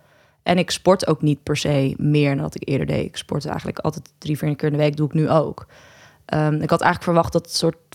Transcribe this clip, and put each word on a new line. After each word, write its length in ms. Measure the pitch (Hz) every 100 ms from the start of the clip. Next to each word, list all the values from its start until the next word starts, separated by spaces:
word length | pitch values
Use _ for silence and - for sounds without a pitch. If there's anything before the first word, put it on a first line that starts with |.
| _ _ _ _
En 140 | - 180
ik 140 | 175
sport 360 | - - 202 -
ook 140 | 156
niet 220 | 151 143
per 140 | - 147
se 360 | 156 143 135 -
meer 360 | 147 147 147
dan 80 | 139
dat 120 | 156 -
ik 120 | -
eerder 180 | 139 147
deed. 180 | 143 -
Ik 120 | -
sport 280 | - 151 151
eigenlijk 340 | 151 - -
altijd 320 | 160 156 - _
drie, 200 | 151 151
vier 180 | 156 143
keer 120 | 156
in 60 | 147
de 20 |
week, 120 | 151 147
doe 100 | 151
ik 60 |
nu 160 | 160 151
ook. 360 | 160 143 - - - - - - _ -
Ehm, 280 | 156 151
ik 160 | 151 151
had 120 | 170
eigenlijk 220 | - 180
verwacht 300 | - 170 165
dat 120 | 170 -
het 100 | -
soort 200 | 165 - _